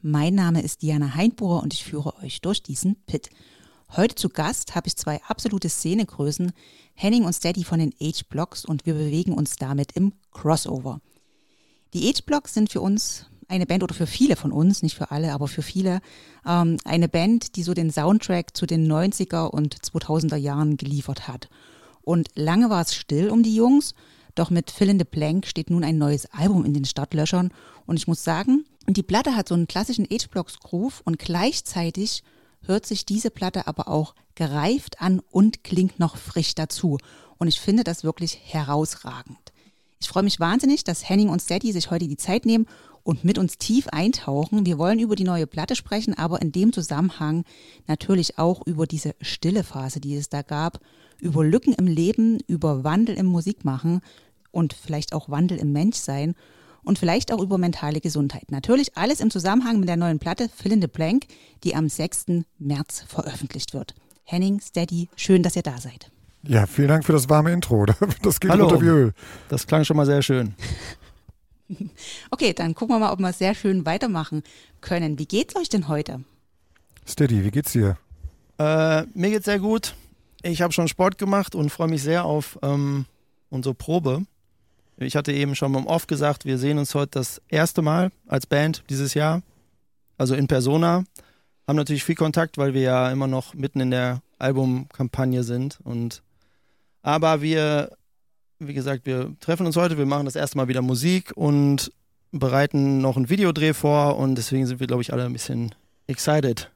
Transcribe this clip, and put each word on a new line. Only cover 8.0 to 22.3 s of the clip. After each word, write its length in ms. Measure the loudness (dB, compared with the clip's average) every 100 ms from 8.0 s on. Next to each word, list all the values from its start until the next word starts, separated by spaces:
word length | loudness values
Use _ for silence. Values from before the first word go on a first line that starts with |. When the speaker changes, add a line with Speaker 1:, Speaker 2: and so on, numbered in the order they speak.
Speaker 1:
H-Blocks, 640 | -6 -6 -6 -6 -6 -8
und 220 | -6 -4 -2
wir 80 |
bewegen 400 | -2 0 0 0
uns 220 | 0 -2 -2
damit 360 | -4 -2 -4
im 220 | 0 0 0 _
Crossover. 680 | -6 0 0 0 -6 -6 -10 _ _ _ _ _ _ _ _ _
Die 180 | -2 0
H-Blocks 440 | 0 0 -2 -2
sind 180 | 0 0
für 80 | 0
uns 460 | 0 0 -2 -8 -16 -20 -6
eine 180 | -2 0
Band, 160 | 0
oder 120 | 0
für 120 | -4 -4
viele 300 | 2 2 2
von 140 | 0
uns, 320 | 2 4 4
nicht 140 | 0 -4
für 140 | -6
alle, 240 | -4 -4
aber 120 | -2 -6
für 140 | -6
viele, 400 | -6 -2 0 -2 -4 -20 -20 -16 -2
ähm, 320 | 2 2 0 0
eine 240 | 0 2
Band, 460 | 2 2 2 0 -6
die 60 |
so 120 | -4
den 160 | 0 0
Soundtrack 680 | 0 4 2 2 -2 -2 -6
zu 80 |
den 220 | -2 2 2
neunziger 680 | 2 0 0 -4 -2 -2
und 320 | -2 -2 -4
zweitausender 540 | -6 -6 -2 0 0 -2
Jahren 400 | -2 0 0 0
geliefert 500 | -2 -4 -4 -8 -8
hat. 220 | -14 -16 _ -20 -20 -20 _ -2
Und 220 | 0 0